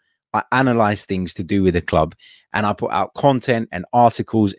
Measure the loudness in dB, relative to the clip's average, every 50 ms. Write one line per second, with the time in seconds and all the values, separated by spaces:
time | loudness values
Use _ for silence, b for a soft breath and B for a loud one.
0 | _ _ _ _ _ _ -6 -6 -4 0 0 2 2 2 2 2 2 2 0 -2
1 | -4 -6 -4 -4 -4 -6 -8 -10 -6 -2 0 2 2 2 2 0 -2 0 0 0
2 | 0 0 -4 b b b b b b b -4 -2 -2 -2 -2 -4 -6 -4 -4 -4
3 | -4 -4 -4 0 0 2 2 2 0 -2 -2 -2 -4 -6 -8 -10 -10 -2 2 4
4 | 4 4 2 0 -6 -2 0 0 2 0 0